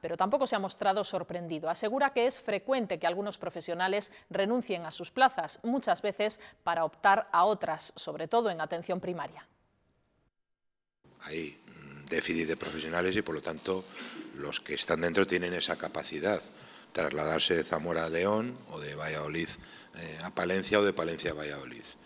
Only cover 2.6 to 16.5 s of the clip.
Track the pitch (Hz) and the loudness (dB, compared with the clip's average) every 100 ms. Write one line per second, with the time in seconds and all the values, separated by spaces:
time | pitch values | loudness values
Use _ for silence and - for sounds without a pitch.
2.6 | - 262 208 170 226 175 208 - 185 175 | 0 0 0 0 0 0 -4 -6 -8 -8
3.6 | 160 170 185 202 202 - - 190 196 247 | -6 0 2 2 -2 -14 -6 0 2 2
4.6 | 226 180 165 - 170 - 262 - 156 - | 0 -4 -4 -10 -8 4 4 4 -6 -4
5.6 | 233 262 233 175 208 196 214 - - - | -2 0 2 2 2 0 -2 -2 -18 -6
6.6 | - 165 156 - 202 196 - 170 190 208 | -2 0 0 4 6 6 6 6 6 4
7.6 | 170 156 - - - 147 160 233 226 165 | 0 -4 -6 -10 -10 -6 2 2 2 0
8.6 | 156 170 170 180 185 175 143 - - _ | -2 -4 -2 -2 -2 -6 -8 -12 -20 _
9.6 | _ _ _ _ _ _ _ _ _ _ | _ _ _ _ _ _ _ _ _ _
10.6 | _ _ _ _ _ - - 80 78 - | _ _ _ _ _ -18 -8 -6 -6 -10
11.6 | - - 71 71 71 80 - 82 78 80 | -20 -20 -18 -16 -2 -2 2 0 0 -2
12.6 | 80 78 78 87 90 98 92 80 85 78 | -4 -6 -2 2 2 2 0 -4 -4 -6
13.6 | - 92 - - 80 - - 69 71 71 | -4 -4 -4 -12 -12 -12 -14 -10 -6 -6
14.6 | - 71 - 82 85 82 95 90 87 87 | -4 -2 2 2 2 4 4 2 0 0
15.6 | - 82 80 80 71 78 87 98 - | 0 0 -2 -6 -6 -2 0 0 -2